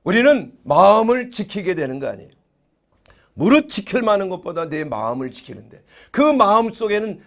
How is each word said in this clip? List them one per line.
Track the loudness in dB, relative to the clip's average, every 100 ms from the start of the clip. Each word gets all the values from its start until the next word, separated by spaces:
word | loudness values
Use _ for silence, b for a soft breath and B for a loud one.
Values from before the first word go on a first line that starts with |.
우리는 | -2 2 4 4 0 -10
마음을 | 0 6 6 6 4 0 -4
지키게 | -10 -8 -6 -4
되는 | -4 -4 -6
거 | -8
아니에요. | -10 -16 _ _ _ _ _ _ _ b b b
무릇 | -2 2 2 2
지킬 | -6 -4 -2
만한 | 0 0 -2
것보다 | -8 -10 -8 -6
내 | -6
마음을 | -6 -6 -6 -6 -8
지키는데 | -12 -20 -20 -20 -20 b b b
그 | 0
마음 | 2 4 4 2 0
속에는 | -4 -4 -4 -4 -10